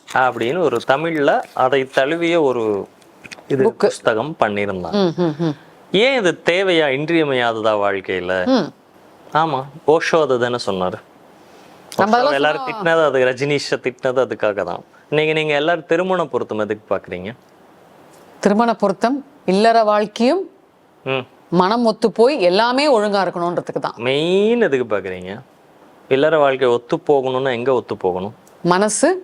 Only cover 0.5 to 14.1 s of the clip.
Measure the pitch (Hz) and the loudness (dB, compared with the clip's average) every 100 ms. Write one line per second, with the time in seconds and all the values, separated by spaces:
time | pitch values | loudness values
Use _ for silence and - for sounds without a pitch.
0.5 | 170 156 120 - 135 165 156 143 220 - | 0 0 0 0 -2 -2 0 0 0 -2
1.5 | - 131 139 131 139 135 165 170 170 143 | -2 0 2 0 0 0 0 0 2 2
2.5 | 123 110 101 98 _ - - - - - | 0 0 -2 -6 _ -20 -20 -20 -20 -4
3.5 | 139 220 - 202 - - 110 139 165 113 | 0 0 2 -2 0 -2 0 -2 -2 -2
4.5 | 101 101 95 90 202 185 151 170 151 165 | 0 -4 -4 -4 0 0 0 -2 -2 -4
5.5 | 139 - - - 185 247 269 180 151 - | -4 -12 -20 -4 0 2 2 0 0 0
6.5 | 175 196 165 151 131 156 170 147 131 120 | 0 2 2 2 0 0 0 0 2 0
7.5 | 113 110 107 101 98 92 92 90 92 90 | 0 0 2 0 -2 -4 -4 -2 -2 0
8.5 | 262 147 - _ _ - - - 151 160 | 0 -2 -8 _ _ -20 -20 -6 -2 -2
9.5 | 135 139 156 - 160 - 165 147 127 123 | -2 -8 -4 0 2 2 2 2 0 0
10.5 | 120 - 95 92 107 - - - - - | -2 -4 -4 -4 -6 -14 -20 -20 -20 -20
11.5 | - - - - - 196 240 269 277 294 | -20 -20 -20 -8 -2 2 2 2 2 0
12.5 | 302 254 226 175 165 151 131 127 120 143 | 0 -6 -4 0 2 2 2 0 0 -2
13.5 | 143 - 135 131 120 131 | -2 -2 -4 -4 -4 -2